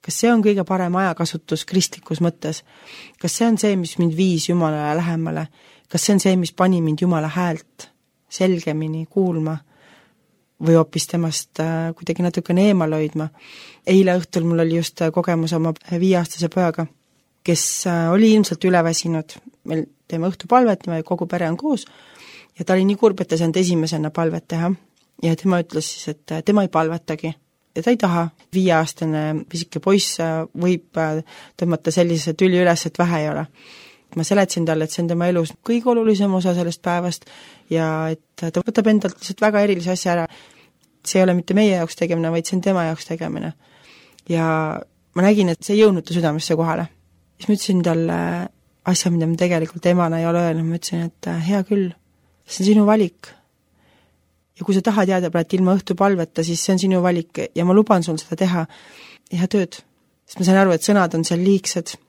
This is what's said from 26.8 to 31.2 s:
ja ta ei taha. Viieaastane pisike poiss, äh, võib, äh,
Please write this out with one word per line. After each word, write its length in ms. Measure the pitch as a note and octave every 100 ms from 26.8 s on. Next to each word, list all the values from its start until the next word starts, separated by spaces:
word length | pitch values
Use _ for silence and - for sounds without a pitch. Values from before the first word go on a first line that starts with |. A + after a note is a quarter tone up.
| D#3+ E3 - D3+ E3 D#3+ _ _ _
ja 80 | -
ta 80 | G3
ei 60 | A#3
taha. 320 | G3 E3+ E3 _ _
Viieaastane 920 | F#3+ F#3 E3 D#3+ - D#3+ D#3 D3+ D#3 -
pisike 320 | E3+ E3 D#3+
poiss, 380 | F#3+ G3 - -
äh, 220 | E3 D#3+ D#3+ -
võib, 320 | F3 F3 _ -
äh, 260 | D#3+ D#3